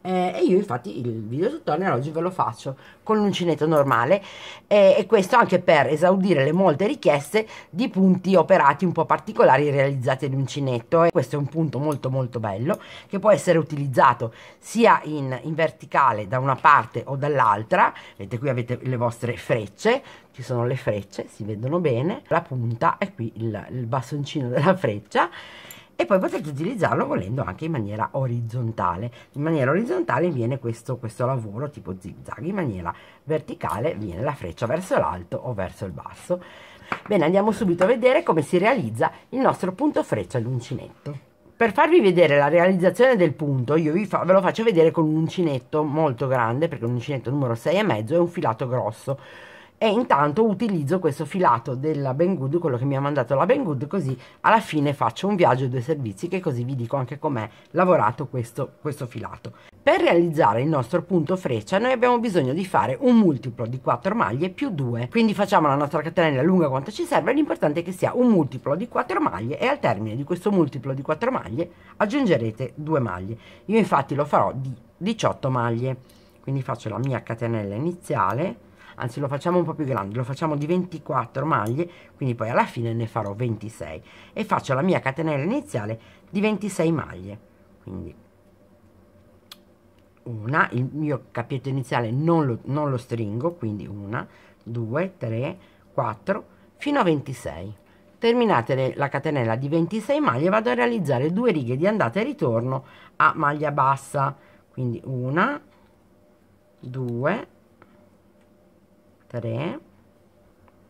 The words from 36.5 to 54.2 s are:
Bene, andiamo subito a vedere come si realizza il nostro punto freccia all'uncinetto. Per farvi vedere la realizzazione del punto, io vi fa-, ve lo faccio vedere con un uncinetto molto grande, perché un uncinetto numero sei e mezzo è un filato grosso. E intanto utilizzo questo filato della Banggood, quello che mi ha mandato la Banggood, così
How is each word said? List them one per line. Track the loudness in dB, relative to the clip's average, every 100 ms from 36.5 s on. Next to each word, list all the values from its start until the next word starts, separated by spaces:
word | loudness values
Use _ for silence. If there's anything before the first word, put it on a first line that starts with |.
| -20 -20 -20 -10 -10 0
Bene, | 2 4
andiamo | 4 2
subito | 2 0 2
a | 4
vedere | 4 4 4
come | 4 0
si | 2 2
realizza | 2 2 -2 0 -2 -2 _
il | 2
nostro | 2 2 -4
punto | 0 0 0
freccia | -2 -4 -2 -4
all'uncinetto. | -4 -4 -6 -10 -10 -14 -12 -12 -16 _ -20 -2
Per | 0
farvi | 4 6 6
vedere | 6 6 6 6
la | 6
realizzazione | 6 6 4 2 4 4 6
del | 4
punto, | 2 -2 -2 2 2
io | 2
vi | 0 0
fa-, | -2 4
ve |
lo | 4
faccio | 4 2
vedere | 2 6 4
con | 4 2
un | 0
uncinetto | 0 0 0 -2 -2 -2
molto | 0 0 0 0 0
grande, | 0 0 0 -2
perché | -2 -4
un |
uncinetto | -4 -4 -6 -4
numero | -2 -2
sei | -2 0 0
e |
mezzo | 2 0 0 2
è |
un | 2
filato | 0 -2 -2 -4
grosso. | -2 -4 -6 -8 -8 -10 -20 -20 -20 -20 _
E | 0
intanto | 0 2 2 2 2 2
utilizzo | 2 -2 -2 0 0
questo | 0 -2 -4
filato | 2 2 2 0 -4
della | -2 -2 -2
Banggood, | 0 0 0 -2 0
quello | 0 0
che | 0
mi | 0
ha |
mandato | 0 0 0 2
la | 2
Banggood, | 2 0 -4 -4
così | -4 -4 -6